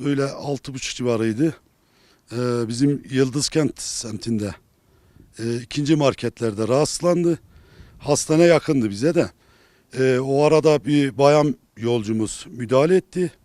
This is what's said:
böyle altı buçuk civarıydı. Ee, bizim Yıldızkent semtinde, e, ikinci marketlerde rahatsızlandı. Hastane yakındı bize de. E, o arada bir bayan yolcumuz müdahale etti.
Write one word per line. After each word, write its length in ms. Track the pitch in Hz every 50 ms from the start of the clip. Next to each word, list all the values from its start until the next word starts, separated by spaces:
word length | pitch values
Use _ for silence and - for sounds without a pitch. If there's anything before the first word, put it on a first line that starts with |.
| 127
böyle 200 | 143 143 139 139
altı 500 | 139 - - - 143 143 127 - - 131
buçuk 220 | 131 - - -
civarıydı. 580 | - 123 123 117 107 113 113 107 113 156 165 139 - _ _ _ _ _ _ _ _ _ _ _ _ _ _ 110
Ee, 360 | 120 123 123 120 120 120 107
bizim 340 | 120 117 139 143 143 - - 92
Yıldızkent 720 | 131 131 135 131 117 147 135 - - 160 151 131 - - -
semtinde, 720 | - - - - 113 110 107 - 117 117 107 104 98 85 - _ _ _ _ _ _ _ _ _ _ _ _ - _ _ -
e, 180 | 113 117 117
ikinci 400 | 120 120 - - 147 147 139 160
marketlerde 720 | 151 143 135 107 - - 117 - - 120 113 101 101 110 104
rahatsızlandı. 720 | 127 143 151 - - - 160 175 175 175 175 170 165 - - _ _ - - _ - - - - - -
Hastane 460 | - - 147 - - - 156 160 170
yakındı 460 | 170 165 147 - - 151 131 113 104
bize 240 | 101 101 127 160 160
de. 160 | 170 - - - _ _ _ _ _ _ _ _ _ _ _ - 127
E, 200 | 131 131 127 127
o 240 | 131 135 139 139 147
arada 420 | 151 156 156 147 156 151 143 -
bir 340 | - 147 143 139 135 101 110
bayan 360 | 139 143 147 151 147 151 123 - _ _ _
yolcumuz 680 | - 113 117 120 120 104 107 113 110 107 101 - - - -
müdahale 460 | - 120 123 107 127 131 143 165 185
etti. 360 | 185 - _ - 180 180 156 - _ _